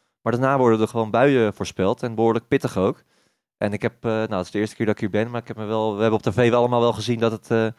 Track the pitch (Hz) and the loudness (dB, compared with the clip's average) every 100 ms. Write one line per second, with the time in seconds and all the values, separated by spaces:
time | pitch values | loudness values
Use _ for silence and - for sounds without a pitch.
0 | _ _ 113 120 135 139 123 110 110 117 | _ _ -4 0 2 4 4 4 2 -2
1 | 110 113 143 131 110 - 98 - 95 117 | -2 2 4 4 2 -2 -8 -2 -2 -2
2 | 123 110 113 113 - 135 127 98 98 - | -4 0 2 2 0 -2 0 0 -2 -2
3 | _ _ _ _ _ _ 104 104 117 - | _ _ _ _ _ _ -6 -4 -6 -4
4 | 117 110 110 95 90 104 110 - 107 104 | -4 -2 -2 -4 -4 -4 -4 -2 -2 -2
5 | 104 107 113 120 - 110 104 110 110 101 | -2 -2 -4 -6 -10 -12 -6 -2 -2 0
6 | 110 107 110 95 120 120 123 120 117 110 | 0 0 0 2 2 4 2 2 2 0
7 | 107 113 113 110 - 113 110 | -4 -2 -2 -2 -2 0 0